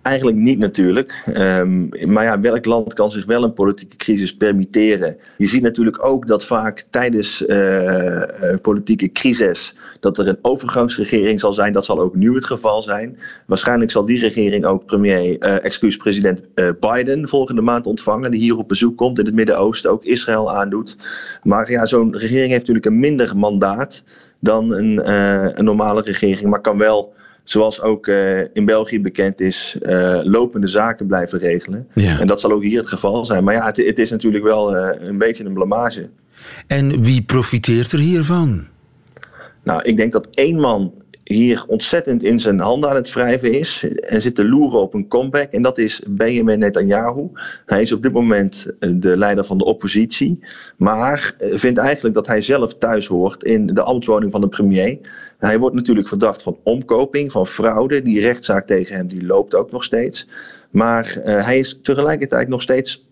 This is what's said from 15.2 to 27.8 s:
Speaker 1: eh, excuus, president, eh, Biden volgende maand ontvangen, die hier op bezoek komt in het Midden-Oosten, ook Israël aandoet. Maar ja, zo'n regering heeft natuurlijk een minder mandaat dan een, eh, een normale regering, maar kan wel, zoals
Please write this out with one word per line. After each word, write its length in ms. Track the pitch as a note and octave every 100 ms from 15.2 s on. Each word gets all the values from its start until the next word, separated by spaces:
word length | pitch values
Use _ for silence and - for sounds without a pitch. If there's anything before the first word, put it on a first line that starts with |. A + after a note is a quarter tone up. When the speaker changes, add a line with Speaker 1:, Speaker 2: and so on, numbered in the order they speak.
| F2+ E2+
Speaker 1:
eh, 260 | G2 G2
excuus, 340 | G2 - G#2+ G2+
president, 420 | A2 G2+ G2+ F#2 - -
eh, 140 | F2+ E2+
Biden 480 | G#2+ A#2+ B2+ C#3+ C#3+
volgende 340 | C#3 C3 A#2+
maand 240 | A2+ A#2+ A#2
ontvangen, 460 | A2 - A2 B2+
die 100 | A2+
hier 160 | A#2 A2+
op 100 | G#2+
bezoek 300 | G2 A#2+ A#2
komt 220 | A#2+ A#2+
in 60 | G#2
het 100 | A2
Midden-Oosten, 560 | G#2+ F2 G2+ A2 -
ook 120 | G#2+
Israël 480 | - A#2+ - A2 A2 G2+
aandoet. 420 | G2+ G#2 - - - - - -
Maar 280 | - G2+ A2+
ja, 140 | B2 A2+
zo'n 320 | B2 A2+ G2+
regering 300 | A2+ C3 C3
heeft 120 | B2
natuurlijk 260 | B2 A2+ A2
een 140 | A2
minder 380 | C#3+ C#3+ A#2 G2+
mandaat 680 | G#2 G2+ G2 G#2 C#3 - _ - - _
dan 340 | G#2+ A2 A2+
een, 280 | G2 A2 G#2
eh, 460 | - G2+ G2+ G2 F#2+
een 140 | - A2
normale 360 | G#2 G#2+ G#2
regering, 480 | G#2+ F#2+ G#2 F#2+ G2+
maar 120 | G#2
kan 160 | A2 G#2
wel, 360 | G#2+ G#2+ G#2 _ - _
zoals 380 | - G#2+ A2 -